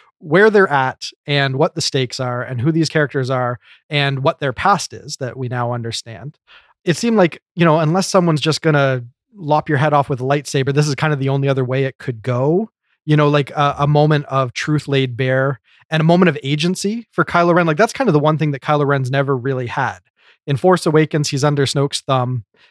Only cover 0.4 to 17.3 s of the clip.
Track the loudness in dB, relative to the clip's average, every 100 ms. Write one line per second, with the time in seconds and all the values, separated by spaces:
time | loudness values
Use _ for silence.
0.4 | 6 6 4 2 0 -4 -12 -12 -4 0
1.4 | 0 0 -2 -2 -4 -2 -4 -4 -6 -6
2.4 | -6 -4 0 0 0 0 0 -2 -2 -2
3.4 | -2 -6 _ -20 -6 -2 0 0 -2 -2
4.4 | -4 -2 0 0 -2 -14 -16 -10 -10 -8
5.4 | -6 -4 -4 -4 -6 -10 -12 -16 -16 -18
6.4 | _ -20 _ _ -4 -2 0 2 2 0
7.4 | _ 0 2 4 2 0 0 2 2 0
8.4 | 0 -2 2 2 2 -2 -6 _ _ -10
9.4 | -2 -2 0 0 2 2 0 -2 -2 -2
10.4 | -2 -4 0 0 0 0 -2 -2 -2 -2
11.4 | 0 0 -2 -2 -4 -6 -10 -8 -4 -2
12.4 | 0 0 -2 _ _ _ 0 2 4 2
13.4 | 0 -2 -2 0 2 4 4 2 0 -2
14.4 | -4 -4 -2 -2 0 -2 -2 -2 -2 0
15.4 | 0 -4 _ _ -6 0 4 4 4 2
16.4 | -2 -2 -2 -2 -4 -6 -6 -4 0